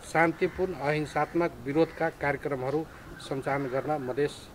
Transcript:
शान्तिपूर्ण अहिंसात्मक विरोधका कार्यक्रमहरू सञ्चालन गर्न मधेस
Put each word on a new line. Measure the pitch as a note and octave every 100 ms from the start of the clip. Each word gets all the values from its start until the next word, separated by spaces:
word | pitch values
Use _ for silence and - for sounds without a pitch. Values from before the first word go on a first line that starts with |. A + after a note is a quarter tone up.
| -
शान्तिपूर्ण | D#3+ E3 D#3+ F3+ - F#3
अहिंसात्मक | E3 C#3 D3+ D3 D3+ D3+ E3+ E3+ A#2+ B2
विरोधका | C#3+ D#3+ - E3 -
कार्यक्रमहरू | C#3+ C#3 D3 C#3 B2+ D3 D#3+ - - - -
सञ्चालन | C3+ C#3 C#3 C#3
गर्न | C3 C3 D3+ B2+
मधेस | B2+ D3 - -